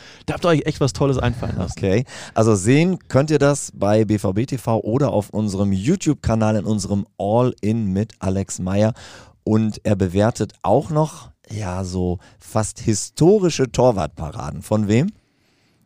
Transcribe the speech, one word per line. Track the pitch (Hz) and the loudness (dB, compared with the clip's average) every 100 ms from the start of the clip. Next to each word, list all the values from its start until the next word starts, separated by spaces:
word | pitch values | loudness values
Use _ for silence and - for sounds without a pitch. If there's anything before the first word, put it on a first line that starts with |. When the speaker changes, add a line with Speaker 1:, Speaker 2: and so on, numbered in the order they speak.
| - - - | -20 -14 -10
Speaker 1:
„Da | |
habt | - | -2
ihr | 175 | 2
euch | 151 156 | 2 0
echt | - | 0
was | 139 | -2
Tolles | - 139 127 | 0 0 0
einfallen | 123 120 - - | -2 -2 -4 -4
lassen.“ | - - | -6 -2
Speaker 2:
Okay, | 95 107 131 - - | 2 2 0 -8 -6
also | - 113 104 | 2 4 4
sehen | 101 143 180 180 - | 4 4 4 0 0
könnt | 131 151 | 0 2
ihr | 147 | 2
das | 139 143 - | 2 0 -4
bei | - 98 110 | -2 2 2
B | 104 104 | 2 0
V | 98 | 0
B | 95 123 | -2 -4
T | 127 | -4
V | - 113 | -2 -2
oder | - 127 131 | 0 0 0
auf | 98 98 | 0 -2
unserem | 104 107 95 101 | -2 -2 0 0
YouTube-Kanal | 95 113 196 156 135 - 113 107 110 | 0 0 -2 -2 -2 0 0 0 0
in | 107 | -2
unserem | 107 92 101 - - | -2 -2 -4 -4 -6
All-In | 98 117 127 - 101 117 101 | 0 2 0 -2 -2 -2 0
mit | 95 107 - | -2 -4 -6
Alex | 95 95 92 - | -4 -2 -4 -6
Meyer. | 92 101 110 - - - - _ - | -4 0 0 -2 -12 -20 -20 _ 0
Und | 110 110 - - | 0 0 -2 -2
er | 98 | 0
bewertet | 95 95 110 - 104 - | 0 2 0 0 -6 -4
auch | 92 120 208 | 0 0 0
noch, | 151 156 - - _ - | -2 -2 -6 -20 _ -14
ja, | 107 95 90 92 | -10 -6 -6 -6
so | 92 90 87 - _ | -4 -2 -4 -10 _
fast | - 107 104 - | -6 -4 -4 -4
historische | - 104 - - 160 214 175 - 120 | -4 -2 -4 2 4 4 2 0 -2
Torwartparaden. | - 123 98 76 - 78 - 73 - | 2 2 2 -2 -6 -12 -10 -10 -10
Von | - 107 101 | -2 0 2
wem? | 113 196 - _ _ _ _ _ _ | 2 2 -4 _ _ _ _ _ _